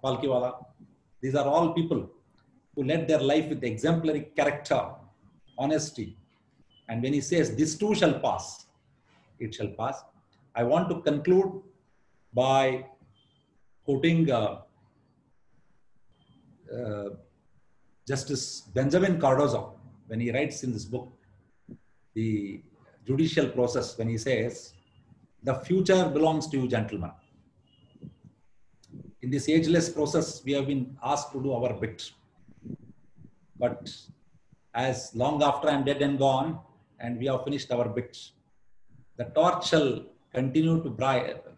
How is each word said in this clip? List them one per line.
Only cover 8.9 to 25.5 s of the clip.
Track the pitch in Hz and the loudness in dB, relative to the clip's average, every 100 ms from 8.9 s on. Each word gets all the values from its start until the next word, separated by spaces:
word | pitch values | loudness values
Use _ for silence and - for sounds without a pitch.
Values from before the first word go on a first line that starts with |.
| _ _ _ _ - | _ _ _ _ -10
it | 117 - | -10 -6
shall | 101 101 | -8 -4
pass. | 120 139 - _ _ _ _ 117 | -6 -6 -14 _ _ _ _ -2
I | 120 | 2
want | 160 185 | 2 2
to | 165 - | -2 -2
conclude | 147 - 185 190 - - _ _ _ _ _ _ | 0 4 4 4 -2 -14 _ _ _ _ _ _
by | 120 131 135 135 131 131 - _ _ _ _ _ _ _ _ - | 0 4 4 4 0 -6 -20 _ _ _ _ _ _ _ _ -2
quoting, | 139 165 165 160 120 | 2 4 4 4 2
uh, | 104 - - _ _ _ _ _ _ _ _ _ _ _ _ - - _ _ _ _ _ - 120 | 0 -4 -14 _ _ _ _ _ _ _ _ _ _ _ _ -20 -20 _ _ _ _ _ -14 -10
uh, | 117 104 101 - - _ _ _ _ _ _ _ - | -8 -6 -8 -12 -18 _ _ _ _ _ _ _ -8
Justice | 135 - 139 - - - 131 | -6 -4 -6 -6 -12 -6 -2
Benjamin | 135 170 190 165 | 2 4 4 2
Cardozo, | 139 131 143 107 - - - - - | 4 4 2 0 -6 -16 -20 -20 -10
when | 110 | -4
he | 120 | -2
writes | 120 151 - 127 | 0 -2 -4 -6
in | |
this | 107 95 | -6 -6
book, | 123 - - _ _ _ _ - - _ _ _ | -8 -10 -18 _ _ _ _ -20 -20 _ _ _
The | 110 113 107 101 98 - _ _ _ - | -4 -2 -2 -4 -10 -16 _ _ _ -2
Judicial | 135 160 - 131 123 | 2 2 2 0 0
Process, | 123 131 - - | 0 0 -4 -4
when | 113 | -4
he | 117 135 | -2 -2
says, | 120 117 - - - _ _ _ - _ _ | 0 -2 -6 -16 -20 _ _ _ -20 _ _
"The | 127 | -4